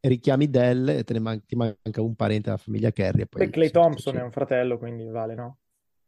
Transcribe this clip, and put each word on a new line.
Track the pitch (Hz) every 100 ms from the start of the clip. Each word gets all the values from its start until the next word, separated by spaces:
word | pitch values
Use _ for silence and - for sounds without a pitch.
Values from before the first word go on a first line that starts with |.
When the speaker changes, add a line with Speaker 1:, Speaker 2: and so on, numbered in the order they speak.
Speaker 1:
richiami | 131 123 143 135 147
Dell | 127 123 123 131
e | 147
te | 113
ne | 113
man-, | 113 110
ti | _
manca | 120 117 104 - 110
un | 113
parente | 110 107 107
della | 104 104
famiglia | - 104 110
Curry | - 95 104
e | 104
poi | -
Speaker 2:
Beh, | -
Klay | - 160
Speaker 1:
insomma, | 170
Speaker 2:
Thompson | 170 139 -
Speaker 1:
sì. | 131
Speaker 2:
è |
un | 123
fratello, | - 131 127 127 120
quindi | 120 117 113
vale, | 113 113
no? | 113 120 135 _ _ _ _